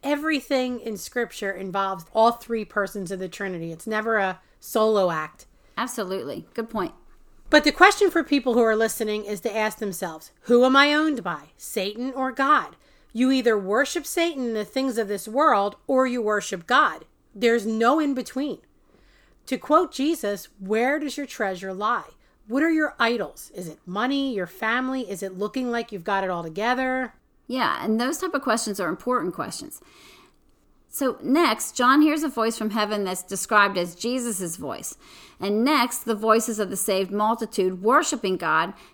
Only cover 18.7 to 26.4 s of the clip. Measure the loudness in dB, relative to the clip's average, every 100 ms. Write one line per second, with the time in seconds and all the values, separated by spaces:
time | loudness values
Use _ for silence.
18.7 | _ _ _ _ _ _ _ -8 -6 4
19.7 | 4 4 0 -2 -2 -4 -6 -10 _ -2
20.7 | 0 2 0 -4 -8 -10 -4 -4 -4 -8
21.7 | -4 -2 -2 -6 -20 _ _ -4 0 2
22.7 | 2 0 0 0 0 -4 -10 -16 -12 -12
23.7 | -12 -8 -4 -2 0 -2 -4 -6 -4 -2
24.7 | -2 -2 -4 -6 -8 -8 -6 -4 -4 -4
25.7 | -4 -6 -8 -4 -2 -2 -4